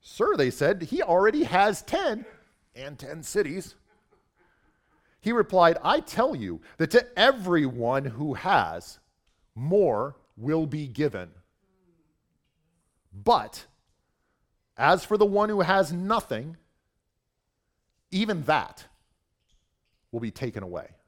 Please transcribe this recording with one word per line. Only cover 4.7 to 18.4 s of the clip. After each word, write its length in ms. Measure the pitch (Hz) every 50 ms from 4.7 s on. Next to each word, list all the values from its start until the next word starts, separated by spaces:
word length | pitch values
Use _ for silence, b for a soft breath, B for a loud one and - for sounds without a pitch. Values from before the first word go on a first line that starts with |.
| _ _ _ _ _ _ _ _ _ _
He 120 | _ 208 233
replied, 460 | 240 208 - - 185 170 170 170 - -
"I 180 | 156 220 247
tell 340 | - - - - 233 262 311
you 260 | 143 110 92 85 80 B B B B
that 120 | 160 160 -
to 260 | 240 240 - - -
everyone 880 | 202 262 277 247 190 185 175 165 147 131 120 120 117 117 127 139 139
who 280 | 139 110 113 147 156 131
has, 640 | - - 185 196 147 98 82 80 85 - - - _ _ _ _ _ _ _ _ _ _ _ _
more 600 | 110 123 151 175 208 202 156 117 104 117 143 143 _ _ _ _
will 300 | - 110 131 156 160 160
be 220 | 143 147 156 151 135
given. 460 | 117 107 151 147 113 98 90 85 78 - _ _ _ _ _ _ _ _ _ _ 170 165 160 _ _ _ _ _ _ _ _ _ _ _ _ _ _ _ _ _ _ _ _ _ -
But 540 | 98 101 - 175 156 107 113 - - - _ _ _ _ _ _ _ _ _ _ _ _ _ _ _ _ _ _ _ _ _ _
as 280 | - 117 147 175 180 -
for 140 | - 208 208
the 80 | 208
one 240 | 202 196 202 208 214
who 100 | 214 202
has 320 | 180 160 190 196 190 147 165
nothing, 640 | 175 180 196 220 226 - - 127 110 123 156 165 - _ _ _ _ _ _ _ _ _ _ _ _ _ _ _ _ _ _ _ _ _ _ _ _ _ _ _ _ _ _
even 340 | - 185 214 214 214 170